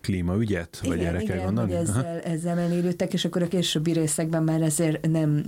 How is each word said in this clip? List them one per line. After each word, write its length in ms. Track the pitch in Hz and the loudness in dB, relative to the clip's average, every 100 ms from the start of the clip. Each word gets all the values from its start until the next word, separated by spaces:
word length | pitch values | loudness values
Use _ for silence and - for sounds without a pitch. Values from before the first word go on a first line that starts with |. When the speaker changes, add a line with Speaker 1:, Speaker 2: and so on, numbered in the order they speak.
Speaker 1:
klímaügyet? 760 | - 92 87 98 113 87 82 - | -2 0 0 0 0 -2 -4 -6
Vagy 140 | 90 87 | -4 -2
Speaker 2:
Igen, 100 | 85 | 0
Speaker 1:
erre 160 | 90 | 0
kell 120 | 220 92 | -2 -2
Speaker 2:
igen, 100 | 92 | 0
Speaker 1:
gondolni? 280 | 110 - | 0 0
Speaker 2:
hogy 140 | 170 170 | 0 0
Speaker 1:
Aha. 120 | 101 | 0
Speaker 2:
ezzel, 200 | 170 170 | -2 -4
ezzel 400 | - 160 170 170 | -4 -2 -2 0
elérődtek, 540 | 175 175 180 175 185 | 0 0 0 0 -2
és 120 | 180 165 | 0 0
akkor 160 | 180 | 0
a 60 | 170 | 0
későbbi 440 | 185 165 160 160 | 0 0 0 0
részekben 520 | 165 156 - 160 160 | 2 0 0 0 0
már 180 | 160 160 | 2 2
azért 460 | 160 151 165 151 160 | 2 2 0 0 0
nem, 360 | 160 151 147 | 2 2 2